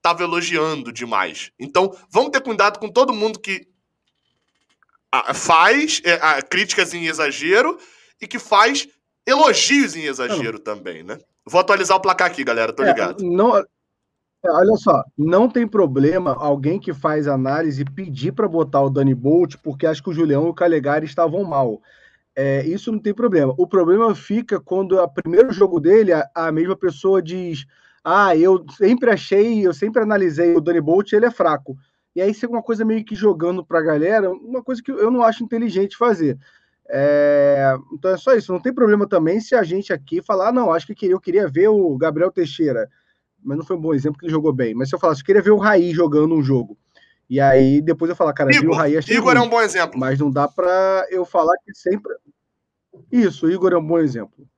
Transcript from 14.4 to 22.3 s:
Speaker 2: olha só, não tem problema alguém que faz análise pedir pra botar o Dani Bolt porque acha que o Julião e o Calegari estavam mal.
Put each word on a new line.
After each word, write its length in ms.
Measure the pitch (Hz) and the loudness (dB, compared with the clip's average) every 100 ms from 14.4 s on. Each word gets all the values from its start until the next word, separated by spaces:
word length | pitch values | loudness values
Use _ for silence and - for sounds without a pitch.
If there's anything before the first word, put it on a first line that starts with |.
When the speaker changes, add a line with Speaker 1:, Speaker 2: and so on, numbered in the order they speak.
| 180 | -2
Speaker 2:
olha 300 | 160 196 220 | 2 2 2
só, 280 | 202 - - - | 2 0 -2 -4
não 320 | 156 185 240 | 0 2 2
tem 180 | 240 226 | 0 -2
problema 680 | 214 165 131 143 185 180 175 | 0 0 2 2 2 -2 -4
alguém 440 | 147 143 139 196 | -2 -2 -2 -4
que 140 | 196 | -6
faz 340 | 139 160 151 147 | -6 -4 -2 -2
análise 560 | 135 131 147 165 135 | -2 -2 -2 -4 -4
pedir 500 | 139 - 185 123 151 | -8 -10 -12 -8 -6
pra 140 | - 208 | -4 -2
botar 360 | 165 147 139 | -2 -2 0
o 60 | 139 | 0
Dani 240 | 135 135 127 | 2 0 0
Bolt 400 | 131 165 170 - | 2 2 2 -4
porque 240 | 156 135 160 | -12 -4 -4
acha 120 | 147 | -4
que 120 | 190 | -6
o 20 | |
Julião 320 | 160 160 139 165 | -2 0 0 -2
e 40 | |
o 40 | |
Calegari 540 | 165 175 160 135 151 156 | 0 0 0 -2 -4 -4
estavam 360 | - 165 175 | -2 -2 -2
mal. 380 | 190 143 127 107 _ _ _ _ _ | -4 -2 -2 -4 _ _ _ _ _